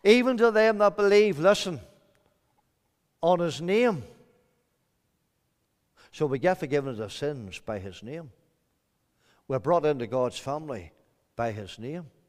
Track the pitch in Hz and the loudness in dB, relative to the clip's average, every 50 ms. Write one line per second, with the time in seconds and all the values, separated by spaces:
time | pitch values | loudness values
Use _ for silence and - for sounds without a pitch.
0 | - 196 226 247 247 262 254 214 233 233 214 214 220 226 220 208 208 202 202 208 | 8 6 6 6 6 2 2 4 2 4 4 6 4 4 4 4 2 2 4 2
1 | 202 202 202 208 214 208 170 139 160 190 208 - - 185 170 120 - - _ _ | 2 6 6 6 6 4 2 2 4 4 4 2 0 -6 -8 -10 -12 -18 _ _
2 | _ _ _ _ _ _ _ _ _ _ _ _ _ _ _ _ _ _ _ _ | _ _ _ _ _ _ _ _ _ _ _ _ _ _ _ _ _ _ _ _
3 | _ _ _ _ - 170 180 170 175 165 127 135 165 175 196 220 247 240 196 143 | _ _ _ _ 2 2 2 2 0 -4 -4 -6 -4 -2 0 2 2 0 -2 -4
4 | 101 - - _ - _ _ _ _ _ _ _ _ _ _ _ _ _ _ _ | -10 -14 -20 _ -20 _ _ _ _ _ _ _ _ _ _ _ _ _ _ _
5 | _ _ _ _ _ _ _ _ _ _ _ _ _ _ _ _ _ _ _ _ | _ _ _ _ _ _ _ _ _ _ _ _ _ _ _ _ _ _ _ _
6 | _ _ - - 156 139 135 131 117 180 185 - 175 135 139 143 135 135 123 104 | _ _ -6 -4 -2 -2 -2 0 0 0 0 -2 -4 -2 -2 -2 -2 -4 -8 -8
7 | 110 98 - - 143 147 151 131 110 95 85 - _ - 107 101 92 98 90 - | -10 -10 -10 -8 -8 -8 -8 -8 -12 -14 -16 -14 _ -10 -10 -10 -10 -12 -16 -16
8 | 101 117 151 165 165 127 _ _ _ _ _ _ _ _ _ _ _ _ _ _ | -16 -14 -14 -14 -16 -18 _ _ _ _ _ _ _ _ _ _ _ _ _ _
9 | _ _ _ _ _ _ _ _ _ - 135 131 - 147 175 170 147 151 147 127 | _ _ _ _ _ _ _ _ _ -6 -6 -4 0 0 0 2 2 0 0 -2
10 | 120 107 123 131 127 120 - - - 135 139 151 160 151 127 101 87 80 _ _ | -4 -4 -2 -2 -2 -2 -4 -8 -10 -8 -8 -8 -8 -12 -12 -12 -14 -18 _ _
11 | _ _ _ _ _ _ _ - 117 117 107 107 101 92 - - 110 131 156 180 | _ _ _ _ _ _ _ -6 -6 -6 -6 -8 -12 -14 -14 -14 -12 -12 -12 -12
12 | 170 135 _ _ _ | -14 -16 _ _ _